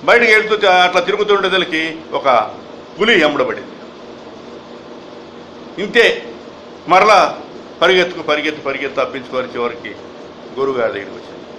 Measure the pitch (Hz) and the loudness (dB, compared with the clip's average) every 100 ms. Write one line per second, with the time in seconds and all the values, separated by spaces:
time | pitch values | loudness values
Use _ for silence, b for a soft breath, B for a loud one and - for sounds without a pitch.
0 | 147 226 233 214 214 214 202 180 180 180 | 6 4 6 4 4 2 4 6 4 2
1 | 180 202 202 202 190 185 170 160 160 160 | 0 0 2 2 2 0 0 -2 -4 -6
2 | - 143 139 120 107 - - - - - | -8 -2 2 2 2 -8 -16 -18 -18 -2
3 | 214 214 151 143 120 104 98 - - - | 2 4 4 2 -2 -2 -10 -16 -18 -18
4 | - - - - 120 120 - - - - | -18 -18 -18 -18 -18 -18 -18 -18 -18 -18
5 | - - - - - - - - 196 233 | -18 -18 -18 -18 -18 -18 -16 -10 0 4
6 | 208 - - - - - - - - 180 | 4 4 -8 -16 -16 -18 -18 -16 4 4
7 | 214 202 151 - - - - - 170 185 | 8 6 4 0 -14 -16 -18 0 4 4
8 | 175 165 151 151 147 151 139 135 139 - | 2 -2 -2 -2 -2 -4 -6 -4 -4 -2
9 | 123 131 123 131 120 120 120 117 110 98 | -4 -4 -6 -6 -6 -4 -4 -6 -12 -14
10 | - - - - - 120 135 131 110 101 | -16 -16 -18 -18 -14 -4 -2 0 -2 -2
11 | 95 92 87 - - | -10 -14 -16 -18 -18